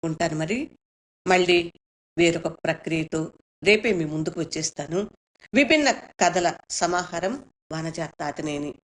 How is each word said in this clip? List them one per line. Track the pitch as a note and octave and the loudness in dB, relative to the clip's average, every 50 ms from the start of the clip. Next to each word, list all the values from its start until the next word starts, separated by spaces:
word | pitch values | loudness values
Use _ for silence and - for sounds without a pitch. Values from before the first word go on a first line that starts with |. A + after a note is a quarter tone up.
| - | -2
ఉంటాను | E3 D#3 - E3+ D#3+ D#3 | -4 -2 -2 -2 -2 -2
మరి. | D#3 D#3+ D#3+ - B3+ D4+ - - _ _ _ _ _ _ _ _ _ _ | -2 -2 -2 -4 -4 -6 -10 -14 _ _ _ _ _ _ _ _ _ _
మళ్ళీ | F3+ - F#3 F3+ F3 F3 F3 E3+ E3+ _ - _ _ _ _ _ _ _ | 2 4 4 6 4 4 2 2 -2 _ -18 _ _ _ _ _ _ _
వేరొక | - F3 E3+ E3 E3 E3 E3 D#3+ - _ | 2 4 4 4 2 -2 -4 -6 -2 _
ప్రక్రియతో | - D#3+ - - - E3 D#3+ D#3+ D#3 - D#3+ D#3+ - - _ _ _ _ _ - | -2 -2 -2 -4 -4 -2 -2 -2 -2 -2 -4 -4 -4 -8 _ _ _ _ _ 4
రేపే | F3+ G#3+ G#3+ G#3+ A#3+ G3+ | 4 4 4 4 2 2
మీ | F3 D#3+ | 2 0
ముందుకు | D3+ D#3 D#3 D#3 E3 - F3 | -2 -2 -2 -2 -2 -2 -4
వచ్చేస్తాను. | D#3+ D#3+ - D#3+ D#3 - - - D3 C#3+ D#3+ F#3 G#3 G#3+ - _ _ _ _ _ - - - | -6 -4 -4 -6 -6 -6 -6 -6 -8 -4 -2 -4 -4 -4 -10 _ _ _ _ _ -18 0 2
విభిన్న | B3 C#4+ A3+ D#4 D#4 D4 C4+ G#3 - - - - - | 2 4 4 4 4 4 2 0 0 -6 -20 -2 2
కథల | F#3 F3 E3+ F#3 F3 E3+ - - - _ | 2 2 4 2 0 0 -2 -2 -12 _
సమాహారం | - - F3+ E3+ F3+ F3+ F3+ E3+ - E3+ E3+ F#3+ A#3+ C#4+ - _ _ _ _ _ | -4 -2 -2 0 0 -2 -4 -4 -6 -4 -4 -4 -6 -6 -12 _ _ _ _ _
వనజ | D#3 D#3+ D#3+ E3 D#3+ - D#3+ D3+ - | -8 -6 -6 -6 -6 -6 -8 -8 -8
తాతినేని. | _ D#3 D3 C#3+ - D3+ D#3 D3 D3 D3 D3 - - _ | _ -8 -8 -8 -6 -6 -6 -6 -6 -6 -8 -10 -14 _